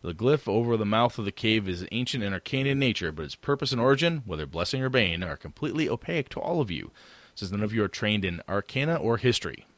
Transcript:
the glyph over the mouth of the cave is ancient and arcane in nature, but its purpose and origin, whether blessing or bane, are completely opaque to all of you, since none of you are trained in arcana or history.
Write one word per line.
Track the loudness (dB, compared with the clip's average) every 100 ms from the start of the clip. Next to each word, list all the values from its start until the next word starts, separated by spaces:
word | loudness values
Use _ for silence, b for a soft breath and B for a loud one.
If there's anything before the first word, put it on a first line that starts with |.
the | -6
glyph | 0 2 2 2
over | 0 2 2
the | 2
mouth | 4 2 2
of |
the | -6
cave | 0 2 2 2
is | -4 -4
ancient | -4 -4 -2
and | -2
arcane | -4 -2 -2 0
in | 2
nature, | 2 2 -2
but | -4
its | -8
purpose | -6 -2 0 0
and | 2
origin, | 4 6 4 0
whether | -4 -6 -4
blessing | -2 -2 0
or | 2
bane, | 4 2 0
are | -4 -6
completely | -12 -6 -4 -2 0
opaque | -2 -2 -4 -4
to | -6
all | -2 0
of | 0
you, | -4 -8 B B B B
since | -10 -4
none | -2
of | 0
you | 0
are | 0
trained | 0 0 2
in | 0 -4 -2
arcana | -4 -2 -2 0
or | 0 0 2
history. | 4 2 -2 -10 -18